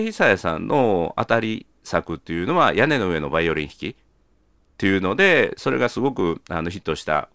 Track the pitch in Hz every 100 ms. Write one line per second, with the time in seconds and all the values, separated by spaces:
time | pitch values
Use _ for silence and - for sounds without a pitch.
0 | 220 208 135 95 90 80 - 143 120 92
1 | 82 - 113 117 113 110 - _ - 85
2 | - 82 - 85 95 175 131 82 143 143
3 | 95 82 71 80 85 78 73 - 92 -
4 | _ _ _ _ _ _ _ - 98 98
5 | 92 107 196 156 107 - 139 127 120 -
6 | 135 120 87 80 - 85 85 92 - 76
7 | - 76 -